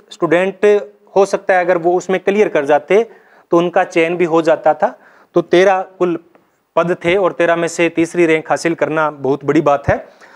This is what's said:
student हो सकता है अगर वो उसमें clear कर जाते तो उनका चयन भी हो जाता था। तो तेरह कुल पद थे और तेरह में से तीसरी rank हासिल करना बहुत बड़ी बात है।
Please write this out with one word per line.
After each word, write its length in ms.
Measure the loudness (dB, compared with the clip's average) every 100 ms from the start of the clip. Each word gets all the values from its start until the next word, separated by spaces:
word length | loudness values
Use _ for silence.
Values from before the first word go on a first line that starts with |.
| -14
student 800 | -6 -2 0 0 0 2 2 -2 -14 _ -2
हो 100 | 0
सकता 280 | -2 0
है 120 | 0 2
अगर 120 | 0
वो 200 | 0 -2
उसमें 220 | -2 -4
clear 300 | -2 0 0
कर 160 | 0 0
जाते 440 | 0 2 0 0 -6 _ _ _
तो 60 | 0
उनका 260 | 0 -2
चयन 340 | -2 0 -2 -2
भी 80 | -2
हो 160 | 0
जाता 320 | 0 0 0
था। 260 | 0 -2 -4 _ _ _
तो 80 | -4
तेरह 400 | 0 2 4 2
कुल 380 | -2 -6 -4 -4 -10 _ _ _ _ -2
पद 220 | -2 -2 -2
थे 100 | 0
और 160 | 0
तेरह 240 | 0 0 0
में 120 | -2
से 220 | -2 -2
तीसरी 360 | 0 -2 0 0
rank 240 | 0 -2
हासिल 260 | -4 -2 -4
करना 360 | -4 -2 -4
बहुत 340 | -4 -4 -4 -2
बड़ी 160 | 0
बात 260 | 2 0 0
है। 200 | -4 -6 _ -20